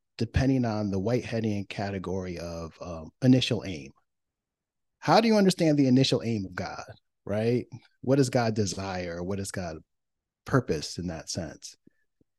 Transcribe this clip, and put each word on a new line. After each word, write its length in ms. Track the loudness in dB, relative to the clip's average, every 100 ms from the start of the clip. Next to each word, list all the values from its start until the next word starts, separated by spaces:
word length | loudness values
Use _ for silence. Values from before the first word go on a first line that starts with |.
| _ -6
depending 480 | -2 2 2 2 0
on 260 | -2 -2
the 80 | -2
Whiteheadian 680 | 0 -2 -2 -2 -2 -2 -6
category 720 | -6 -6 -6 -6 -6 -6 -8
of, 360 | -8 -8 -10 -12
um, 280 | -12 -12 -14 2
initial 400 | 6 6 4 -2 -4
aim. 260 | -10 -12 -20 _ _ _ _ _ _ _ _ _ _
How 220 | 2 4
do 60 | 6
you 80 | 6
understand 420 | 4 4 4 4
the 100 | 6
initial 340 | 6 4 2
aim 220 | 0 -4 -4
of 100 | -8
God, 280 | -10 -10 -14 -18 _ _ -6
right? 400 | -2 0 0 -2 -12 -20 _
What 140 | 2 4
does 140 | 4
God 240 | 2 0 0
desire? 640 | -2 -4 -6 -6 -6 -6
What 160 | -6 -6
is 120 | -6
God 260 | -8 -8 -10 -16 _ _ _ _ _ -2
purpose 520 | 0 0 -2 -6 -8
in 100 | -8
that 220 | -8 -8
sense? 460 | -8 -8 -10 -20 -20 _ _ _ _ _